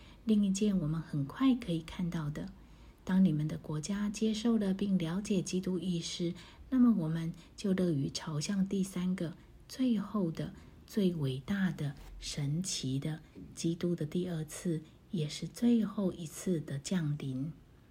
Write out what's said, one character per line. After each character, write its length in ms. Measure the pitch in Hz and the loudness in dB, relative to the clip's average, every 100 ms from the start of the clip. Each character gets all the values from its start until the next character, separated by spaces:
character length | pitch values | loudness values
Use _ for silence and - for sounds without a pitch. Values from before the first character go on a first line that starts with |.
| - - | -20 -4
另 200 | 226 208 | 2 4
一 80 | 202 | 4
件 260 | 190 214 185 | 4 2 2
我 80 | 151 | 2
们 160 | 160 | 0
很 220 | - 147 | -2 -2
快 280 | 139 - 262 | -2 2 4
可 200 | 240 - | 4 0
以 80 | 165 | -4
看 280 | 165 - 170 | -4 -4 -2
到 220 | 165 147 | -2 -4
的， 180 | 160 190 - - - - - | -6 -8 -12 -20 -20 -20 -10
当 220 | - 185 | 2 6
你 80 | 185 | 6
们 160 | 151 156 | 6 0
的 100 | 160 | -4
国 220 | - 151 | -6 -4
家 280 | 151 202 208 | -2 -2 -2
接 240 | - 220 | 0 0
受 240 | 214 233 220 | 2 2 4
了 160 | 196 | 2
并 240 | 190 202 185 | 2 2 2
了 240 | 160 185 | 2 -2
解 220 | 208 190 | 0 0
基 180 | 156 185 | 0 -2
督 200 | 190 180 | 0 -2
意 200 | 185 170 | 0 -2
识， 320 | - - 170 - - - - | -4 -4 -4 -4 -12 -20 0
那 100 | 262 | 6
么 160 | 247 190 | 6 6
我 120 | 156 | 2
们 260 | 165 165 - - - | -2 -4 -6 -14 -4
就 160 | 202 | 0
乐 180 | 185 175 | 2 2
于 180 | 143 139 | 2 0
朝 300 | - - 147 | -4 -4 -4
向 260 | 175 196 190 | -2 0 2
第 160 | 196 | 0
三 320 | 185 180 180 185 | -2 -2 -2 0
个、 180 | 160 - - - - | -4 -6 -16 -20 -10
最 300 | - 254 208 | -2 2 2
后 320 | - 214 170 | 0 0 0
的、 220 | 151 147 - - - - | -2 -6 -10 -18 -20 -4
最 260 | 214 185 170 | 2 2 2
伟 240 | 135 131 | -2 -2
大 320 | - 196 185 | -2 0 0
的、 240 | 151 143 - - - | 0 -6 -6 -14 -12
神 420 | - - 139 160 | -8 -4 -2 -2
奇 380 | 185 - 131 135 | -2 -4 -2 -2
的 180 | 156 156 - - - - | -2 -6 -10 -18 -16 -4
基 180 | 165 | -2
督 220 | 170 175 170 | 0 -2 -2
的 100 | 151 | -2
第 220 | 180 180 | -2 -2
二 160 | 160 | -4
次， 360 | 151 - 180 156 - - - | -6 -6 -4 -4 -6 -18 -8
也 180 | 170 147 | -4 -4
是 200 | - 165 | -6 -10
最 360 | - 240 233 | 0 4 4
后 280 | 196 - 185 | 2 0 -2
一 120 | 175 | -2
次 360 | 160 - 190 160 | -8 -6 -2 -2
的 180 | 151 139 | -2 -6
降 380 | - 190 151 147 | -2 0 0 -2
临。 340 | 139 131 156 - - - - | -4 -4 -6 -8 -18 -20 -20